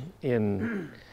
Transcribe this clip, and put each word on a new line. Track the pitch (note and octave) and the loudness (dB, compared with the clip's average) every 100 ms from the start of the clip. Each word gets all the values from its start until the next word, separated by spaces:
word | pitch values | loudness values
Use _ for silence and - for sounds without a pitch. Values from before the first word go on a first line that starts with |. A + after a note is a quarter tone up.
| D3 - | -8 -4
in, | C#3+ A#2+ G#2 G2 A#3 G#3 D#3 - - | 0 4 4 2 0 -2 -6 -12 -18